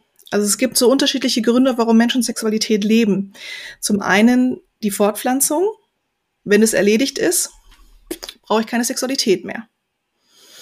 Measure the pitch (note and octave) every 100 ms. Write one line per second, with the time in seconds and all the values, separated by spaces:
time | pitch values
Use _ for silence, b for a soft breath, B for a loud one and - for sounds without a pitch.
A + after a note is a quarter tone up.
0 | _ _ - G3+ G#3 - B3+ C4 B3 C4+
1 | C#4+ C4+ B3 A#3 A3 A#3+ C4 A#3+ A3+ A3+
2 | A#3+ C4 A3+ - A3 G#3+ - G#3+ G#3 A3+
3 | A3 F#3+ G3 B B B B B - G3+
4 | E3+ F#3 A#3 B3+ B3+ - _ _ G#3+ G3+
5 | G#3 G#3+ B3+ C4 - D#4 G4+ G#4+ _ _
6 | _ _ _ _ - G#3 A3 - G#3 A3
7 | C4+ - - F4+ - - _ _ _ _
8 | _ - - - _ G#3+ A3+ A#3 A#3 B3+
9 | B3+ C4+ A#3+ F#3 - - - _ _ _
10 | _ _ B B B B